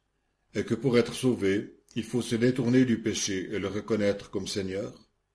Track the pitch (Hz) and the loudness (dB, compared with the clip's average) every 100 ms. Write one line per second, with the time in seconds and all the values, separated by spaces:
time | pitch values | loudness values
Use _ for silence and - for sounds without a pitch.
0 | _ _ _ _ _ - - 113 139 120 | _ _ _ _ _ -6 -2 0 2 4
1 | 117 - 131 110 98 101 - - _ - | 2 0 0 2 2 0 -2 -12 _ -8
2 | 110 123 110 117 120 127 117 127 123 113 | -4 -4 -2 2 2 2 4 4 4 2
3 | 110 95 - 95 90 104 95 101 104 107 | 0 -2 -2 -4 -4 -4 -4 -4 -2 0
4 | 101 101 - 104 92 107 95 95 123 - | 2 0 -4 -8 -6 -4 -4 -4 -8 -10
5 | _ _ _ | _ _ _